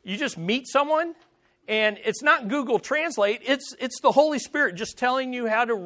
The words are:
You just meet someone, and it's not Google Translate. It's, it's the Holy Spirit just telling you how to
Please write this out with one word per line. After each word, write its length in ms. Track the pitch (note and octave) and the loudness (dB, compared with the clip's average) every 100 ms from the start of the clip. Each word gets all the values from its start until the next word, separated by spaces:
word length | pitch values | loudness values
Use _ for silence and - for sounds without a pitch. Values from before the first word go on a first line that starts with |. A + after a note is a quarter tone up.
You 140 | - G#3 | -8 -4
just 200 | C#4+ - | -4 -4
meet 300 | E3 B3 B3+ | -2 -2 0
someone, 480 | C#4+ C#4+ D#4 E4+ E4 _ _ _ _ - | 0 2 0 0 -8 _ _ _ _ -4
and 300 | A3 G#3+ G#3 | 0 0 0
it's 180 | A3 - | -6 0
not 260 | D4 D#4 G#3 | 2 2 2
Google 320 | C#4+ B3+ G#3+ | -2 0 0
Translate. 640 | - D4 E4 A3+ G3+ A#3+ | 0 -2 -2 0 0 0
It's, 300 | A#3+ C#4 - - | 0 -2 -2 -8
it's 220 | B3+ - | -8 0
the 100 | C4+ | 4
Holy 300 | C4 D#4 D4 | 6 4 2
Spirit 340 | - - C#4 | -4 0 0
just 240 | F3 F#3+ - | -2 -10 -2
telling 340 | B3 C4 C4 | 0 0 -2
you 140 | B3 A3+ | -4 0
how 180 | A3 | 0
to 100 | A#3+ A3 | 2 -2